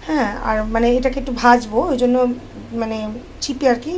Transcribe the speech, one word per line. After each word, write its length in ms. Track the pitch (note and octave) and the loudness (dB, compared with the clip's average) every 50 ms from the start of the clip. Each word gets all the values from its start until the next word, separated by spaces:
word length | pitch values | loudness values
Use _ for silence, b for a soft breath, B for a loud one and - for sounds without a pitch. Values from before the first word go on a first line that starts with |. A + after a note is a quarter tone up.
| - | -4
হ্যাঁ, 300 | - D#4 D4+ B3 G3+ G#3 | -2 0 0 0 0 -2
আর 280 | - - - A3 G#3+ G#3+ | -6 -4 -2 -2 -2 -2
মানে 320 | A3 A3+ A3+ A#3 A#3+ B3 | -2 0 2 2 4 4
এটাকে 240 | B3+ B3+ C4+ B3+ C#4 | 4 2 0 -2 -2
একটু 120 | B3+ C#4 B3 | -4 -4 -4
ভাজবো, 480 | A3 A#3+ B3 A#3+ B3 A3+ G#3+ G#3 A3+ | 2 4 6 6 6 4 0 0 0
ওই 160 | D#4 F#4 D4 | 0 2 0
জন্য 380 | B3 B3 B3 B3 B3+ B3+ B3 A#3+ - - - - G#3 G#3 A#3 A#3 | 2 2 2 4 4 2 2 0 -4 -8 -16 -16 -16 -14 -10 -6
মানে 360 | A3+ A3+ A3 A3 A3 G#3+ G#3+ G#3+ A#3+ - - - - | -6 -4 -4 -4 -6 -6 -8 -8 -10 -12 -16 -12 -10
চিপে 280 | - - C4+ B3+ C#4+ C4 | -8 -6 -6 0 2 2
আর 60 | A#3+ | 2
কি 160 | A#3+ - D4+ F4 | 2 0 -6 -4